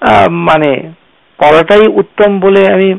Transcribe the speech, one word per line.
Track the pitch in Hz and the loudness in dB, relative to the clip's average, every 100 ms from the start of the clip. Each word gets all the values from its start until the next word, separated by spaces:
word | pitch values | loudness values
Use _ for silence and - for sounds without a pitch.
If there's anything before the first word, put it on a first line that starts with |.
আহ, | - 107 185 | -2 0 0
মানে | 170 170 156 151 131 160 165 _ _ _ - | -2 -2 0 0 -4 -8 -20 _ _ _ -2
করাটাই | 151 156 160 208 220 | 0 2 2 2 2
উত্তম | 202 196 - 208 202 | 0 -6 -2 -2 0
বলে | 196 196 196 | 0 0 0
আমি | 190 190 | 0 -2